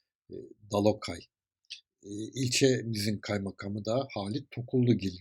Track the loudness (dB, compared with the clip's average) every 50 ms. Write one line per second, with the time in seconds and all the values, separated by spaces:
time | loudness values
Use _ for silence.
0 | _ _ _ _ _ -16 -14 -14 -14 -16 -20 _ -10 -2 0 4 4 4 2 2
1 | -4 -8 -8 -10 -12 -16 _ _ _ _ _ _ _ _ -20 -20 _ _ _ _
2 | -16 -12 -8 -8 -8 -6 -4 -2 -2 0 4 6 6 6 6 4 0 -2 -4 0
3 | 0 0 -2 -2 -2 -2 -2 -2 -2 -4 -6 -8 -8 -6 -6 -4 -2 0 0 0
4 | -2 -2 -4 -6 -4 -4 -4 -6 -6 -8 -10 -10 -6 0 2 4 4 6 4 4
5 | 2 -2 -6 -4